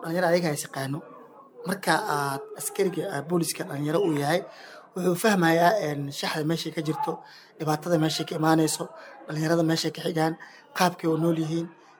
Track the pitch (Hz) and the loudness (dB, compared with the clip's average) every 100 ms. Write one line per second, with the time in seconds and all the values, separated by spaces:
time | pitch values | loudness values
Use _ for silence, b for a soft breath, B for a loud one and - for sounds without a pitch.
0 | 170 175 180 175 170 143 - 139 135 156 | -2 0 4 4 2 -2 -6 -6 -4 -6
1 | - - - - - - 185 190 185 156 | -8 -18 -20 -20 -20 -10 -6 -2 2 2
2 | - 147 143 139 - - - - 190 165 | 2 -2 -2 -4 -8 -10 -6 -2 0 -2
3 | 170 143 143 175 156 - - 143 147 165 | -4 -6 -2 0 0 -4 -6 -4 0 0
4 | 190 147 143 180 185 B B B B 190 | 2 0 0 -2 -4 B B B B -2
5 | 180 175 226 196 165 165 170 - 151 143 | 0 2 2 4 6 6 6 4 0 -4
6 | 139 143 190 160 151 165 160 165 156 147 | -6 -6 -4 -2 -2 -2 -4 -4 -4 -4
7 | 165 - B B B - 156 151 175 165 | -4 -6 B B B -6 -2 -2 2 2
8 | 156 156 160 165 160 160 156 - 170 B | 2 0 -4 0 4 6 4 0 -6 B
9 | B B - 156 175 170 160 160 160 160 | B B -8 -2 2 2 4 2 -2 -4
10 | 170 160 160 165 B B B - 180 180 | -4 0 0 -2 B B B 0 0 2
11 | 165 156 170 165 156 165 170 - B | 0 2 2 0 -2 -4 -6 -12 B